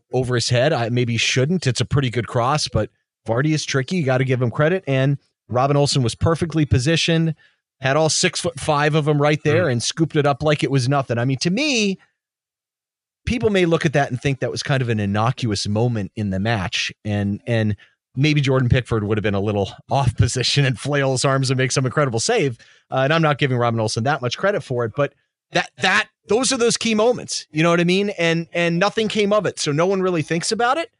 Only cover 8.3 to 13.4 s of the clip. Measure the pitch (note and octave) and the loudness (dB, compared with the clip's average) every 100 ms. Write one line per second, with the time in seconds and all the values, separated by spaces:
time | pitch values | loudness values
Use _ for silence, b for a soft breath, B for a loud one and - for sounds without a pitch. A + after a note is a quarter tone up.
8.3 | - F3 - - D3 D3+ D3+ D3 D3 D3 | -2 -6 -4 -2 0 2 2 2 2 2
9.3 | D3+ D3+ D#3 F3 A#2+ - - D#3+ D#3+ C#3+ | 2 2 2 2 0 -2 -2 -2 2 0
10.3 | C#3 D3+ D3+ C#3 C3+ B2 C#3+ C3+ A#2 B2 | 2 0 0 2 0 0 0 0 -2 0
11.3 | C3+ F3 G3 D4+ B3 G#3 F#3 b b _ | 0 -2 0 0 0 0 -2 b b _
12.3 | _ _ _ _ _ _ _ _ _ - | _ _ _ _ _ _ _ _ _ -6
13.3 | A#3+ | -2